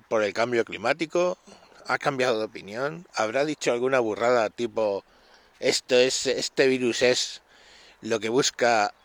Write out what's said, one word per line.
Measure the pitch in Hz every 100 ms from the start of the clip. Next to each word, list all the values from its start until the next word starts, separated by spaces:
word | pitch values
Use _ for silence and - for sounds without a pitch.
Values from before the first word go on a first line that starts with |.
| -
por | 113
el | 104
cambio | 95 120 120 107
climático. | 87 113 151 160 175 180 185 - - - - -
¿Ha | 127
cambiado | 151 135 127 110
de | 110
opinión? | 78 95 107 143 165 185
¿Habrá | - 110 127 151
dicho | 143 -
alguna | 120 127 135
burrada | 113 95 117 123 104
tipo, | - 117 107 107 98 - _ _ - _ _
"esto | 131 151 -
es, | 123 131 - 135
este | 123 - - 135
virus | 131 123 -
es | 123 127 - - _ - - - - _
lo | 110 110
que | 110
busca | 123 147 - 120 113 104 -